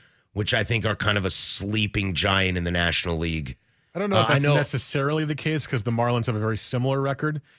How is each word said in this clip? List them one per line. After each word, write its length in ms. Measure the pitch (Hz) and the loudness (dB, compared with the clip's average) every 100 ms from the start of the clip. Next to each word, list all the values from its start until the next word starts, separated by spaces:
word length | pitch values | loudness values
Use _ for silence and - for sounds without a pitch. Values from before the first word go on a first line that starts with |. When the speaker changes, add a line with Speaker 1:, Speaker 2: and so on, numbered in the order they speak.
| _ _ _ | _ _ _
Speaker 1:
which 200 | 101 104 | -4 0
I 100 | 117 | 0
think 220 | 107 117 110 | 0 0 0
are 100 | 98 | 0
kind 220 | 107 104 | 0 2
of 80 | 92 | 2
a 40 | |
sleeping 840 | - - - 98 110 107 107 98 82 | 0 0 0 0 -2 0 -2 -2 0
giant 420 | 98 95 95 90 | 2 4 2 0
in 60 | |
the 80 | 87 | 0
National 460 | 87 85 82 87 82 | 0 0 0 -2 -2
League. 400 | 85 80 67 - _ _ _ | -2 -4 -6 -10 _ _ _
Speaker 2:
I 60 | 175 | -6
don't 100 | 202 | 0
know 80 | 147 | 2
Speaker 1:
Uh, 60 | |
Speaker 2:
if 60 | 113 | 4
Speaker 1:
I 40 | |
Speaker 2:
that's 100 | 143 | 4
Speaker 1:
know 120 | 143 147 | 4 2
Speaker 2:
necessarily 680 | 139 127 - 143 139 156 151 | 2 -2 -2 0 0 0 -2
the 100 | 151 | -2
case 320 | 156 156 - | -2 -2 -2
'cause 160 | 127 | -2
the 80 | 120 | 0
Marlins 360 | 117 120 120 113 | 2 2 2 0
have 80 | 107 | 0
a 40 | |
very 180 | 110 110 | -2 -2
similar 440 | - 123 131 139 | -2 -2 0 0
record. 400 | 135 135 151 151 - | 0 -2 -2 -4 -8